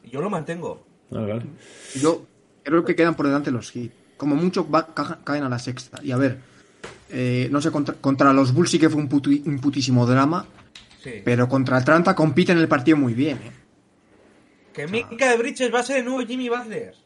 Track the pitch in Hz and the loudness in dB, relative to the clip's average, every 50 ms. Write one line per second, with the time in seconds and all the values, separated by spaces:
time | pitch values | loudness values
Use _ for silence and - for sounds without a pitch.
0 | _ 120 120 139 165 208 202 165 147 - 165 175 156 92 - - _ _ _ _ | _ -12 -8 -6 -6 -4 -4 -6 -6 -8 -10 -8 -8 -10 -12 -12 _ _ _ _
1 | _ _ - 110 110 101 107 117 113 - - - - - - - - - - 131 | _ _ -8 -6 -6 -6 -6 -8 -8 -12 -16 -20 -20 -20 -20 -20 -20 -12 -6 0
2 | 139 160 170 170 - _ _ _ _ _ _ _ _ 143 156 170 165 175 170 170 | 0 0 0 0 -6 _ _ _ _ _ _ _ _ 0 0 0 2 0 0 2
3 | 165 170 156 - 147 143 139 143 147 151 131 113 - - - 123 120 117 _ _ | 2 2 2 0 0 0 0 0 -2 -4 -6 -6 -8 -10 -12 -12 -12 -12 _ _
4 | _ _ _ - 143 147 143 147 170 185 180 202 160 151 147 160 160 - - 156 | _ _ _ -6 -2 -2 0 2 0 0 0 -2 -2 0 0 0 0 -2 -8 -8
5 | 147 - 160 - - 139 143 147 143 127 123 120 - 127 123 - - - - - | -6 -6 -8 -10 -6 -6 -4 -4 -4 -4 -4 -6 -6 -8 -10 -10 -12 -16 -18 -10
6 | - - 127 123 139 131 - - - _ _ - _ _ _ _ - - - - | -8 -4 0 0 0 0 0 -4 -14 _ _ -20 _ _ _ _ -20 -20 -20 -20
7 | _ _ - 127 127 123 123 123 127 135 139 147 156 165 156 151 143 156 - - | _ _ -6 -4 -2 0 0 0 0 0 -2 0 0 0 -2 -2 -4 -4 -6 -2
8 | - 139 135 131 147 139 135 135 139 123 123 160 180 - 175 160 156 156 156 151 | -2 -2 2 4 6 6 6 6 4 4 4 2 2 4 4 4 4 4 4 0
9 | 151 143 151 143 131 151 143 147 147 170 143 131 127 147 131 143 120 131 127 123 | -2 0 0 0 2 2 0 2 0 -4 -4 -2 -2 -2 -2 0 0 2 2 4
10 | 120 120 127 131 139 147 170 185 - - - - - _ _ - - _ - _ | 4 4 4 4 2 2 0 -2 -6 -10 -20 -20 -20 _ _ -20 -20 _ -20 _
11 | - 131 120 101 - 123 120 120 123 123 135 135 131 127 127 131 123 147 156 170 | -18 -16 -16 -6 -2 0 2 2 2 2 2 0 0 2 0 2 4 4 4 4
12 | 175 190 185 156 156 156 131 175 180 185 180 165 160 160 156 143 127 160 160 147 | 4 2 2 2 2 2 4 2 4 4 4 2 4 2 2 2 4 2 4 4
13 | 139 120 113 120 143 156 135 110 - 113 - - _ _ _ _ _ _ _ _ | 2 0 0 -2 -2 -2 -4 -8 -12 -18 -20 -20 _ _ _ _ _ _ _ _
14 | _ _ _ _ _ _ _ _ _ _ _ _ _ _ - - 143 160 196 233 | _ _ _ _ _ _ _ _ _ _ _ _ _ _ -14 -12 -10 -6 -6 -6
15 | 233 - 233 226 269 262 240 233 233 - 226 - 254 233 214 247 240 247 277 269 | -6 -6 -4 0 2 2 2 2 0 -4 -2 -2 -2 0 0 0 0 0 -2 -2
16 | 240 247 262 262 233 208 254 262 254 240 233 247 240 220 202 151 110 - - _ | -2 -2 -4 -4 -4 -6 -6 -6 -4 -4 -4 -6 -6 -8 -10 -10 -10 -12 -16 _
17 | _ | _